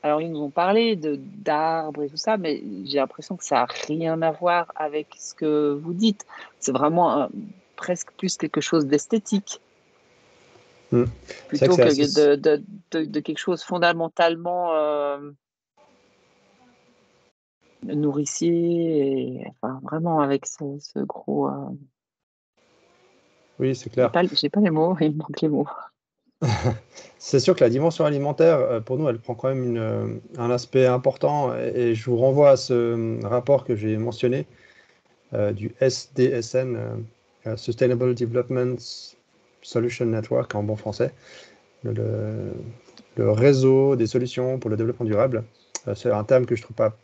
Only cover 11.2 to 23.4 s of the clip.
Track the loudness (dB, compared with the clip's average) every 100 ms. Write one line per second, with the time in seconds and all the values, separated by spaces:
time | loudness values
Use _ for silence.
11.2 | -18 -20 -8 0 4 6 6 4 2 4
12.2 | 4 4 2 0 -2 -20 _ -6 -4 -6
13.2 | -6 -6 -4 -4 -4 0 2 0 -4 2
14.2 | 2 2 -4 -2 0 0 0 0 -2 -6
15.2 | -10 -20 _ _ _ _ _ _ _ _
16.2 | _ _ _ _ _ _ _ _ _ _
17.2 | _ _ _ _ _ _ -6 -2 0 -2
18.2 | -4 -2 0 2 2 0 0 2 2 0
19.2 | -4 -8 -12 -10 -10 -8 -8 -4 0 2
20.2 | 2 0 -4 -10 -10 -10 -10 -8 -8 -8
21.2 | -4 -2 -2 -4 -10 -14 -18 _ _ _
22.2 | _ _ _ _ _ _ _ _ _ _
23.2 | _ _